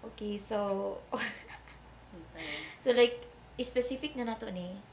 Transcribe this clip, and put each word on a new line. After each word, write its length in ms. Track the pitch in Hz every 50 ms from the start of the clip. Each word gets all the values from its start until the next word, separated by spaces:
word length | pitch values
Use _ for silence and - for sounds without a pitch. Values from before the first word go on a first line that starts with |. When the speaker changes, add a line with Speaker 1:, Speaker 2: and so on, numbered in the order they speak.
| -
Speaker 1:
Okay, 300 | 226 - - 214 208 208
so, 200 | 202 - - 220 208 208 202 196 196 196 196 196 -
<laughs> 80 | - -
Speaker 2:
Okay. 1400 | - 226 226 220 - - - - - - - - - - - - - - - - 208 175 160 - - 165 160 - - - - - -
Speaker 1:
so, 140 | - - 262
like, 340 | 240 240 240 233 240 - - - - - - - -
specific 560 | - 247 - - 254 247 - 262 262 - 302 294
na 120 | 254 240
nato 200 | 226 220 - -
ni. 300 | 220 185 180 175 180 185 196 202 -